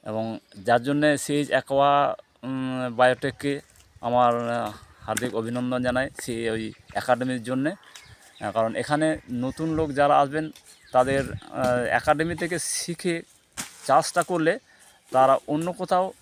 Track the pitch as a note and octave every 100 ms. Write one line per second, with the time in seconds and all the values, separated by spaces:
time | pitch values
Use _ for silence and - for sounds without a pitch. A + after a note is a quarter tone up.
0 | - G#2+ A2+ A#2 _ G#2 F#2+ A#2+ B2 C#3+
1 | D3+ C#3+ - D3 C#3+ C3 - C#3 C#3 C#3+
2 | C#3 - _ _ B2+ C3 C3 B2+ B2+ A2+
3 | B2+ B2+ C#3 - C#3+ C#3 _ _ _ -
4 | A#2+ B2 A#2+ A#2 A#2 A#2 G#2+ G#2+ - _
5 | - A2 B2 G#2+ A2+ B2 B2 B2+ B2 B2
6 | C3+ - - A#2 A2+ A2 A2 - _ G2+
7 | - A#2+ B2+ B2+ A2+ C3 C#3+ F#3+ - -
8 | - - - - G#2 A2 A2+ A2 B2 D3
9 | G#2+ - - A#2+ C3 C3 D#3+ D#3 D#3 C#3
10 | C#3+ C#3+ C#3+ D3 D#3 - - - - B2+
11 | B2+ C3+ C3+ - - - B2+ B2 A#2+ A2+
12 | - D3+ D#3+ E3+ E3+ E3+ - - - E3+
13 | F#3 E3 - _ _ - - - - C#3
14 | D#3+ F3 E3 F3 D#3+ G3 _ _ - _
15 | _ B2+ C3 C3+ - D3+ E3+ F3 F#3 F3+
16 | F#3 -